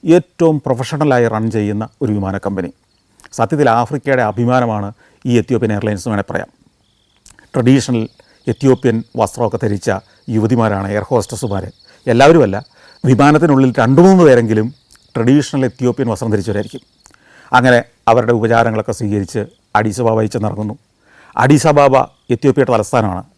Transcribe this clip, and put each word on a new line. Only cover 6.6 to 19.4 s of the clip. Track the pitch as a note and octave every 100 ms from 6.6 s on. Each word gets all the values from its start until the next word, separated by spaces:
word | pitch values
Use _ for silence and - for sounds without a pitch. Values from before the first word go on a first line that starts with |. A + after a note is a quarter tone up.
| _ _ _ _ _ _ _ _ _
ട്രഡീഷണൽ | C#3+ A#2+ C3+ - A#2+ A2 _ _ _ -
എത്യോപ്യൻ | A2+ C#3 B2+ C3 A2+ A2 A#2
വസ്ത്രമൊക്കെ | G#2 - A#2 A2+
ധരിച്ച | A#2 G2+ A#2 G2 _ _ -
യുവതിമാരാണ് | A2 G#2+ A#2 A2+ G2+ G2
എയർ | G#2
ഹോസ്റ്റസുമാർ. | F#2+ B2+ - G#2+ A2+ G2 F2+ - _ _ -
എല്ലാവരുമല്ല, | A#2 C3+ E3 A#2 G2 - _ - _
വിമാനത്തിനുള്ളിൽ | B2+ B2+ C#3+ D3+ D#3+ C3+ C3+ A#2
രണ്ട് | A#2 C3+
മൂന്ന് | F#3 F#3+
പേരെങ്കിലും | E3 B2 A2+ A2 A2+ - _ _ _ -
ട്രഡീഷണൽ | A2+ C#3+ D3 C#3+
എത്യോപ്യൻ | C3 - B2 A#2 B2
വസ്ത്രം | G#2+ A2+
ധരിച്ചവരായിരിക്കും. | G#2 F2 G#2 G#2 - _ _ _ _ _ _ -
അങ്ങനെ | B2+ B2+ A#2+ A#2 _ -
അവരുടെ | A#2 A#2
ഉപചാരങ്ങളൊക്കെ | A#2+ A2 A2+ A2+ A2 G#2+
സ്വീകരിച്ച് | A2 G#2+ G#2 F#2+ A#2